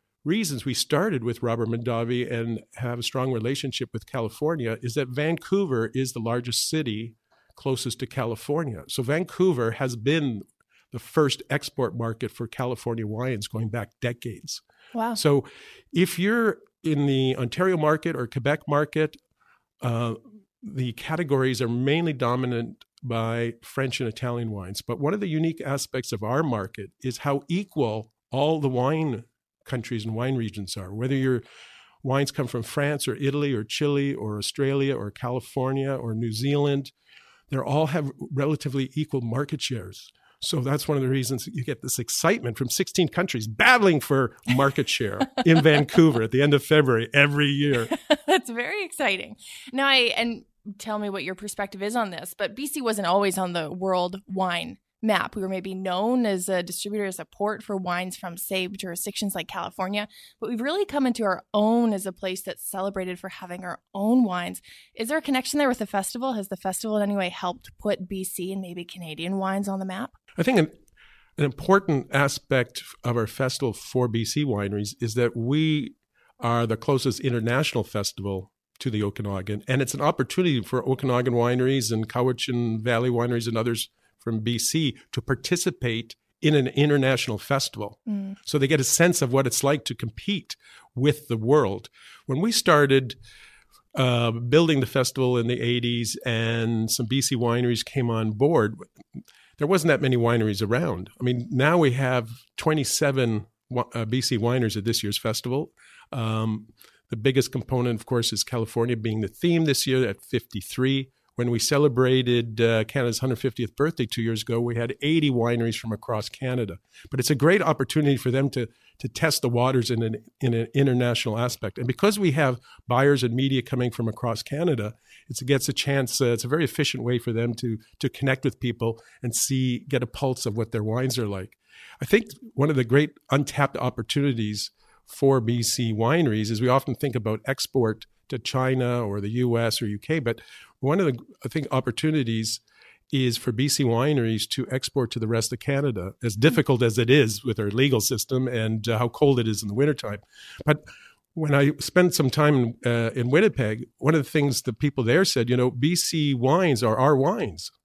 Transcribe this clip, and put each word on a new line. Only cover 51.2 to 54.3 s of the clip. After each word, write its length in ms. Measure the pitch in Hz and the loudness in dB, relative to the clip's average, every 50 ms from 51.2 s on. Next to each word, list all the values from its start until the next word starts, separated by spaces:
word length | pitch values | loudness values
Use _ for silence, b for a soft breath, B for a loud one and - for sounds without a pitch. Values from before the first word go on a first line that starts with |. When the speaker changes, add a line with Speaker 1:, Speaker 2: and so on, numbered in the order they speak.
| 135 | -6
Speaker 2:
your 100 | 175 190 | -8 -8
perspective 480 | 185 202 208 - - 202 196 - 190 196 | -8 -10 -10 -8 -6 -8 -8 -6 -6 -6
is 140 | 208 233 | -2 -2
on 140 | 247 220 190 | -2 -2 -2
this, 240 | 175 160 180 - - | -6 -10 -12 -14 -6
but 200 | - 202 - 208 | -6 -6 -6 -6
B 100 | 240 285 | -8 -10
C 140 | 277 - 302 | -8 -6 -4
wasn't 260 | 254 226 214 202 196 | -2 -2 -2 0 2
always 320 | 170 180 202 202 196 185 190 | 2 4 4 4 2 0 0
on 140 | 185 180 175 | -2 -2 -2
the 180 | 175 156 151 170 | -4 -4 -4 -6
world 480 | 180 190 190 185 180 180 180 185 196 - | -4 -2 0 0 0 0 -2 -4 -8 -12
wine 520 | - | -8